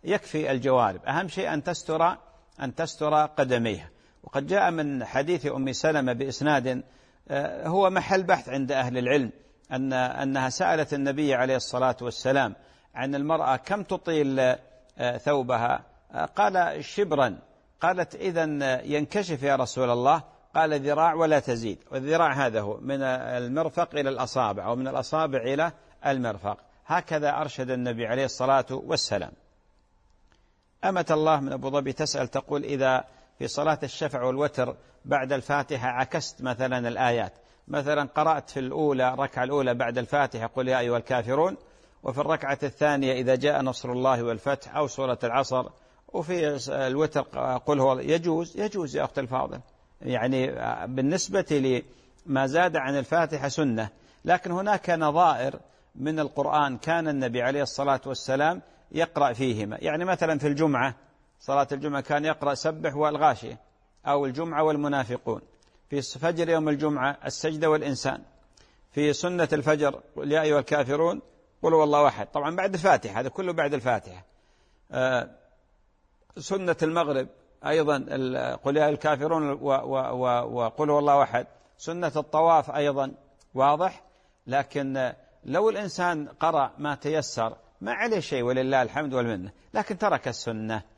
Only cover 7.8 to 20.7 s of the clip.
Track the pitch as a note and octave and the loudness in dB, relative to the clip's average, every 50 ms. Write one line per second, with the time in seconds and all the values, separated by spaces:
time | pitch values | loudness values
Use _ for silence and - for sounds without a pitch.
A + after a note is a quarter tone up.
7.8 | G3 F#3+ F#3+ F#3 - - - F#3+ F#3 F3 F#3 - - - B2+ C#3 C3+ B2+ C#3+ C3+ | 4 4 4 2 0 2 0 0 4 2 2 2 2 -6 -4 -4 -2 0 0 0
8.8 | B2+ B2 B2 B2+ B2 B2 C#3 D3 C3 G#2+ - - _ _ _ _ _ _ C3 B2+ | 0 0 -2 -2 2 2 2 2 2 0 -6 -14 _ _ _ _ _ _ -6 -4
9.8 | C3+ C3+ C3 B2+ B2+ B2 B2 B2+ C#3 C#3 C3+ C3+ C3 B2+ - - F#3 E3+ E3+ D#3+ | -2 -2 0 0 0 -2 -2 -4 -4 -2 -2 0 -2 -2 -2 0 2 2 2 2
10.8 | D3 - D3+ C#3+ C#3 C#3+ C3+ C#3+ D3+ C#3+ C3+ A#2+ B2+ C3 C3+ B2 - - - B2 | 0 -2 -2 -2 -2 -2 0 0 2 2 2 2 2 2 0 0 -2 -4 -2 0
11.8 | B2+ C3 A#2+ - A#2+ B2 A2 - - C3 C3+ C#3 C3 G#2+ G2+ - - _ _ _ | 2 0 0 -2 -6 -10 -10 -4 -2 0 2 2 2 0 -4 -10 -20 _ _ _
12.8 | _ _ _ - B2+ C3+ C#3+ C#3 C#3+ D3+ E3 D#3+ D#3 B2+ C3 B2 - - F#3+ G#3 | _ _ _ -6 -6 -4 -4 -4 -2 0 0 0 2 0 0 0 0 -4 -4 -4
13.8 | F#3 - F#3+ F3+ - F3 E3 D3+ D3 C3+ C3+ C3 C3 B2+ B2+ - - - - - | -2 -4 -6 -6 -2 -2 0 2 2 2 2 2 4 2 2 0 -4 -20 -20 -20
14.8 | _ _ _ - B2 B2 A#2+ - - D3 D3 C#3 B2+ B2 B2+ A2+ A#2 A#2+ C3 - | _ _ _ -4 -4 -4 -4 -2 0 0 2 2 2 0 0 0 2 0 0 -2
15.8 | - - _ _ _ _ - - - - - - G#3 G#3 F#3 F#3 F3 E3 D3 D3+ | -4 -12 _ _ _ _ -6 -6 -6 -4 0 2 2 2 4 2 0 0 -2 -6
16.8 | C#3+ - - - G3+ F3 D#3 C#3+ C3+ A#2 F2+ - - _ _ _ _ _ _ _ | -10 -8 -2 -2 0 0 2 2 2 2 0 -6 -14 _ _ _ _ _ _ _
17.8 | - E3+ F#3 F3+ E3+ - - - F3 F#3+ F3 E3 D#3+ D#3 D3+ C#3+ C#3 C3+ C3 B2+ | 0 0 2 0 -2 -4 -6 -6 -4 -2 0 0 0 0 -2 -2 0 0 -2 -2
18.8 | - - D3 D3 D3+ - - G#3 G3 E3+ D#3+ B2+ C3+ C#3+ C#3 C3 B2+ A#2+ - B2+ | -2 -2 -2 -2 -2 -2 -2 -4 -2 -2 -6 -4 0 0 2 2 0 -2 0 -2
19.8 | C3 A#2+ A#2+ A#2+ B2 C#3 D#3 D#3+ - - - _ _ _ - D3+ D#3+ D#3 | 0 0 0 2 4 4 4 2 0 -8 -20 _ _ _ 0 2 2 2